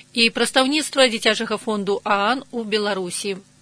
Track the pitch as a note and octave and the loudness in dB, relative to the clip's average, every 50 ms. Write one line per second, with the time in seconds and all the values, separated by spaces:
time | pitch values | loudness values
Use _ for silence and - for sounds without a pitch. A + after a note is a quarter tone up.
0 | - _ - A#3 A#3 A3+ - A3+ A#3 - - C4+ C4 C4 D4 D#4 C#4+ - - C#4 | -10 _ 0 2 2 2 2 0 -2 2 4 4 4 4 2 0 -2 0 2 4
1 | C4 B3 A3 A3 - A3 G#3+ - A3+ G#3+ A3 G3+ - A3 G#3+ G#3 G3 F#3+ G3+ - | 4 4 2 2 0 0 0 0 -2 -4 -4 -4 -4 -4 -4 -2 -2 -2 -2 -2
2 | - G#3+ G3+ G3+ G3+ A3 B3+ C#4 C4 - - A#3+ A3+ G#3 G#3 G#3 G#3 G#3 G3+ F#3+ | 0 0 0 2 2 0 0 -2 -4 -8 -8 -8 -4 -2 -2 -2 0 -2 -2 -2
3 | F#3 F3 - - - G3+ F#3+ F#3 - _ _ _ | -4 -6 -6 -6 -6 -6 -6 -8 -10 _ _ _